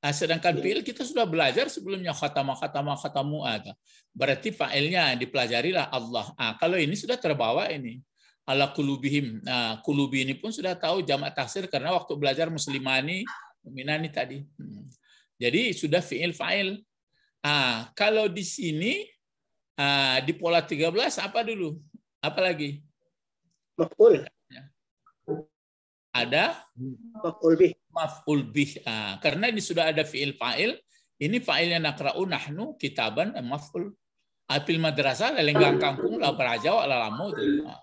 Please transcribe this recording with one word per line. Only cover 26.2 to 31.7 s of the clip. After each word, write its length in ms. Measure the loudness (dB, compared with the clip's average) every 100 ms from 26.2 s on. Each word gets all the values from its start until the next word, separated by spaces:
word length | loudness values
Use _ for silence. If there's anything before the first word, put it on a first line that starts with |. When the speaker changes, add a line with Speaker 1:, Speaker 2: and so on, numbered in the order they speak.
| 0 2 2 0 -12 -12 -12 -12 -16 -6
Speaker 2:
Maf'ul 340 | -6 2 4 8
bih. 140 | 6 4 _
Speaker 1:
Maf'ul 500 | -4 -4 -6 0 0 0
bih. 340 | 0 0 -2 -6
Ah, 320 | -4 -6 -2
karena 320 | -2 0 0
ini 80 | 0
sudah 320 | -2 2 2
ada 120 | 2 -2
fi'il 280 | -2 -4 -2
fa'il, 440 | -4 0 0 -2 _ _ _ _
ini 180 | -2 0
fa'ilnya 360 | 0 0 2